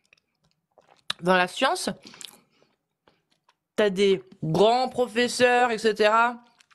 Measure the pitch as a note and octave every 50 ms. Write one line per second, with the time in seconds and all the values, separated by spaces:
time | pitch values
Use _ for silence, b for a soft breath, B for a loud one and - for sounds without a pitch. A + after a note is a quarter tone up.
0 | _ _ _ _ _ _ _ _ _ _ _ _ _ _ _ _ _ _ _ _
1 | _ _ - - E3 F3 F#3 F3+ F3+ F3+ - - C4 C#4 F4+ F4+ - A#3 - -
2 | B B B B B B B B B B B B B B _ _ _ _ _ _
3 | _ _ _ _ _ _ _ _ _ _ _ _ _ _ _ - G#3+ G#3 F#3+ F#3
4 | G3+ G3 F#3+ F#3 - - - _ - D#3 E3 F3+ G3 A3 A#3 B3+ C4 B3 - A#3
5 | B3 A3 G#3 A#3 B3 A#3 - - B3 B3 B3 A#3+ B3 B3 A3+ G3+ - A3+ G#3 G3+
6 | G#3+ G#3 A3 A3+ A#3 A#3+ A#3+ A#3 - _ _ _ _ _